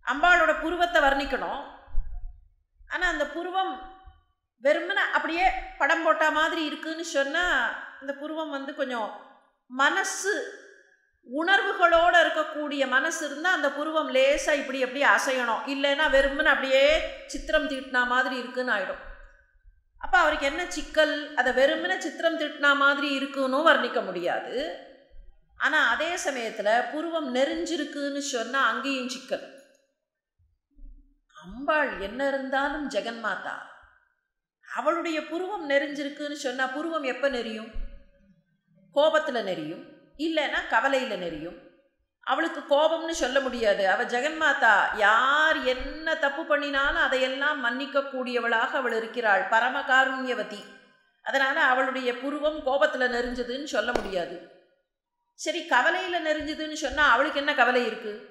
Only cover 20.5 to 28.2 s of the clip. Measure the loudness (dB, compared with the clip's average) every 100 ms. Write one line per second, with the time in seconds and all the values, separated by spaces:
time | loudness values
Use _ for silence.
20.5 | -2 -6 -6 -4 2 2 2 -6 -2 0
21.5 | 4 4 2 -2 -4 -4 -2 -2 0 -4
22.5 | 2 2 6 4 4 0 -2 -4 -2 0
23.5 | 4 6 6 4 -2 -2 -4 -2 -2 -4
24.5 | -6 -6 -8 -16 -20 _ -20 -20 -20 _
25.5 | _ 0 2 2 2 -2 -2 -4 -4 -6
26.5 | -2 2 2 2 -4 -4 -4 -2 0 0
27.5 | 0 -4 -4 -6 -4 -4 -4